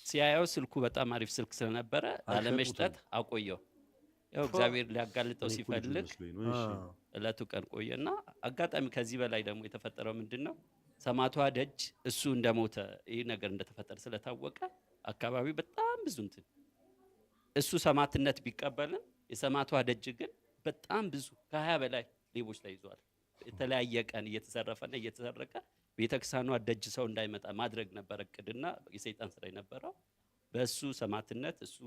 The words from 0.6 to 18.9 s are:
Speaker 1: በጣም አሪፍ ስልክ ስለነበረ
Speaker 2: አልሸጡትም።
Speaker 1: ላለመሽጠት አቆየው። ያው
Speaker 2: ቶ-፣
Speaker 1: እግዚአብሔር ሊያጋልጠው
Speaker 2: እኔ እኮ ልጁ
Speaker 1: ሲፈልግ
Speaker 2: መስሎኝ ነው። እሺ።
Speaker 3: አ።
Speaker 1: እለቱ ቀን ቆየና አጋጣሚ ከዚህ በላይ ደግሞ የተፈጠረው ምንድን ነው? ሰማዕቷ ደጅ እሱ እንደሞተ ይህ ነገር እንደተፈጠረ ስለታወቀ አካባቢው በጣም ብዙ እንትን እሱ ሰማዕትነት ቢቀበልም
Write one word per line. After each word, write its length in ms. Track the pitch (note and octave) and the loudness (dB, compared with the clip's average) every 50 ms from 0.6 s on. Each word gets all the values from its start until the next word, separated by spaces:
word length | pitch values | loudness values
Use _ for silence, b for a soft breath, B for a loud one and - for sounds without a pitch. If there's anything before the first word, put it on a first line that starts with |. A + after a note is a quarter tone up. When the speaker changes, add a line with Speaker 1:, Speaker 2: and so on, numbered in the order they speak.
| C3 - - C3+ | -2 0 2 2
Speaker 1:
በጣም 300 | B2 A#2+ - - C3 A#2+ | 2 4 4 2 2 2
አሪፍ 200 | A#2+ A#2 A2+ A2 | 2 0 -2 -2
ስልክ 200 | - - A2+ - | -2 -4 -4 -4
ስለነበረ 520 | - - A#2 A2 A2+ A#2+ A#2+ A2 - D3+ - | -4 -2 -2 0 0 -2 -2 0 0 2 2
Speaker 2:
አልሸጡትም። 280 | - - - - A2+ G#2 | 0 -2 -4 -2 2 2
Speaker 1:
ላለመሽጠት 600 | G#2 A2 A#2+ B2+ B2+ C3 B2 A#2+ - E3 F#3 - - - _ | 4 4 4 4 4 2 2 2 2 0 0 0 -4 -10 _
አቆየው። 460 | - A#2 A#2 - A#2+ A2 G#2+ F#2+ F2+ - - _ _ - _ _ _ _ _ _ _ _ _ _ | -2 -2 -2 0 -2 -2 -2 -2 -4 -6 -8 _ _ -20 _ _ _ _ _ _ _ _ _ _
ያው 120 | - C#3+ D3 | -2 -2 0
Speaker 2:
ቶ-፣ 20 | |
Speaker 1:
እግዚአብሔር 400 | B2+ A2+ C#3 B2 A#2+ B2 B2 A#2+ | 2 4 6 6 6 6 2 0
ሊያጋልጠው 640 | A2+ A2 A#2+ A#2 A2 - B2+ A#2+ A#2+ A#2+ - - A#2 | 0 -2 -2 -2 0 0 0 0 0 -2 -2 -2 -2
Speaker 2:
እኔ 60 | A2+ | -2
እኮ 160 | G#2+ A2 - | -2 -2 -2
ልጁ 120 | B2 A2+ | -2 -2
Speaker 1:
ሲፈልግ 140 | A#2 B2+ C#3+ F3 | 0 -2 -2 -2
Speaker 2:
መስሎኝ 320 | G3 - - - F2+ F2 F2 | -4 -4 -8 -10 -10 -8 -6
ነው። 100 | G2 A2+ | -2 -2
እሺ። 160 | A#2 B2 B2 A2+ | 0 0 0 0
Speaker 3:
አ። 140 | G#2+ G#2 F#2+ F#2 F2 F2 - _ _ - | 0 -2 -4 -6 -10 -14 -20 _ _ -6
Speaker 1:
እለቱ 260 | G#2 G#2 A2+ A2 - A#2+ | -2 -2 -2 -2 -2 -6
ቀን 180 | - - G2+ F#2 - | -4 -4 -6 -6 -4
ቆየና 400 | - A2 A2 A#2 A#2+ B2 D3 - G4 G#4+ - - - - | -6 -6 -4 -4 -4 -2 -2 -2 -2 -4 -6 -10 -14 -8
አጋጣሚ 440 | - B2 B2+ B2 E3+ F3 A3+ D#3 C3+ B2+ | -6 -6 0 0 0 2 2 0 0 0
ከዚህ 280 | - C3 A#2+ A2 B2 B2 | 0 -2 -2 -2 0 0
በላይ 240 | B2 A#2 A2+ G#2+ | 0 2 2 0
ደግሞ 180 | G#2 G#2+ G#2 G#2+ | 0 -2 -4 -4
የተፈጠረው 520 | A2 G#2 - G#2 - A2+ - - A2+ A2 A2 | -8 -10 -12 -10 -10 -10 -8 -4 -4 -4 -4
ምንድን 280 | A2+ A2 G#2 A#2+ B2 | -4 -6 -6 -6 -4
ነው? 120 | C#3+ - D#4+ - - _ _ _ _ _ _ _ | -4 -6 -6 -8 -14 _ _ _ _ _ _ _
ሰማዕቷ 360 | - C3 B2 C3 C3 C3 - D3+ C#3+ C#3 | 0 2 4 6 4 4 4 4 4 4
ደጅ 260 | C3 B2+ C#3 C#3+ - - - - - _ _ | 4 2 0 0 -2 -6 -8 -8 -8 _ _
እሱ 180 | B2+ A#2 - - D3 | -2 -2 0 2 2
እንደሞተ 440 | C3 B2 A#2 A#2 A2+ A2+ A2+ A2 - G#2+ G2 G2 G2+ - - | 4 6 6 6 6 6 4 2 0 -4 -6 -6 -8 -12 -10
ይህ 160 | - A2+ A#2 A#2+ | -6 -4 -4 -2
ነገር 240 | A#2 A2+ G2 G#2+ G2 | -2 -4 -2 -2 -4
እንደተፈጠረ 460 | G2 G2 F#2+ - - - G#2 - F#2+ - | -4 -4 -6 -8 -10 -14 -12 -12 -12 -12
ስለታወቀ 600 | - B2+ A2+ G#2+ - B2+ B2 B2+ C3+ C#3+ - - F#4 F#4 - _ _ _ _ _ - | -10 -8 -8 -6 -6 -8 -8 -6 -8 -8 -6 -8 -10 -10 -10 _ _ _ _ _ -10
አካባቢው 500 | - G#2 - A#2+ A#2+ B2+ B2+ B2+ D3+ D#3 | -10 -6 -2 -2 0 0 0 0 0 -2
በጣም 440 | D#3 - - - - A4 A#4 A#4+ A#4 | -4 -6 -6 -2 0 2 2 2 0
ብዙ 140 | G#4 D4+ F#3+ - | -2 -4 -2 -2
እንትን 260 | G#3 G3 - G3 - _ _ _ - _ _ _ _ _ _ _ - - _ _ _ _ _ _ _ _ _ | -4 -6 -8 -12 -20 _ _ _ -20 _ _ _ _ _ _ _ -20 -20 _ _ _ _ _ _ _ _ _
እሱ 140 | C#3+ C#3 - - E3 | 2 2 4 2 6
ሰማዕትነት 600 | - E3 C#3+ C#3+ C#3+ - - - C#3 C#3+ C3+ - | 6 8 8 8 6 6 4 4 4 4 2 2
ቢቀበልም 640 | - A#2+ - - - C#3+ B2+ - D3 D3+ | -4 -8 -8 -4 -4 -4 -2 -2 -2 -2